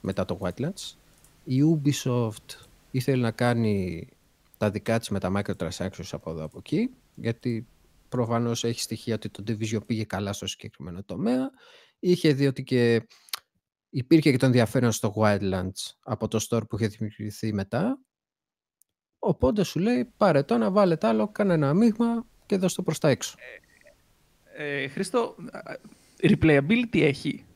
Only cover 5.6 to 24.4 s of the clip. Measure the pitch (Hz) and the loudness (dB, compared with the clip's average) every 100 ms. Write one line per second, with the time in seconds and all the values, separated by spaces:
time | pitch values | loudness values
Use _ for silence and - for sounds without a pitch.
5.6 | 82 - 95 - 80 73 - 80 78 - | -6 -4 -8 -8 -10 -10 -8 -8 -10 -12
6.6 | - 156 247 - _ - 113 117 123 113 | -4 -2 -2 -6 _ -8 -6 -4 -4 -6
7.6 | 117 _ _ _ _ 123 113 117 117 113 | -8 _ _ _ _ -2 0 0 0 -2
8.6 | 117 120 - 110 - 107 - - 101 107 | -4 -4 -6 -8 -4 -6 -6 -10 -8 -6
9.6 | 110 110 - 110 107 - 101 98 - - | -4 -4 -4 -6 -4 -4 -4 -6 -8 -10
10.6 | 107 _ 78 87 - 90 214 254 269 _ | -16 _ -14 -12 -10 -6 -2 -2 -4 _
11.6 | - - _ _ 180 180 160 135 139 131 | -20 -20 _ _ 0 4 4 4 0 0
12.6 | 135 127 117 117 117 - _ - _ _ | -2 2 4 2 -2 -20 _ -16 _ _
13.6 | _ _ _ 135 123 160 151 123 131 123 | _ _ _ -8 4 6 6 4 4 4
14.6 | 113 135 120 107 107 110 107 101 98 92 | 4 2 2 0 -2 2 2 2 0 -2
15.6 | 92 92 - - - 110 110 110 - 117 | -4 -8 -14 -14 -8 -6 -2 -2 0 -2
16.6 | 107 101 110 - 107 - 107 - 110 104 | -2 -4 -4 -4 -10 -8 -10 -6 -4 -4
17.6 | 95 120 214 269 _ _ _ _ _ _ | -2 -2 -2 -4 _ _ _ _ _ _
18.6 | _ _ _ _ _ _ 208 - 262 214 | _ _ _ _ _ _ -2 2 2 2
19.6 | 180 151 202 247 240 _ 214 143 143 233 | -2 0 0 0 -4 _ 4 4 2 0
20.6 | 214 190 190 160 220 220 208 - 202 165 | 2 4 4 4 2 2 0 0 2 2
21.6 | 139 165 233 214 233 233 - _ _ 196 | 4 4 4 4 0 -2 -6 _ _ 0
22.6 | 180 - 180 156 160 120 - - 123 107 | 0 -2 -4 0 2 2 -2 -12 -20 -20
23.6 | _ _ - _ _ _ _ _ | _ _ -20 _ _ _ _ _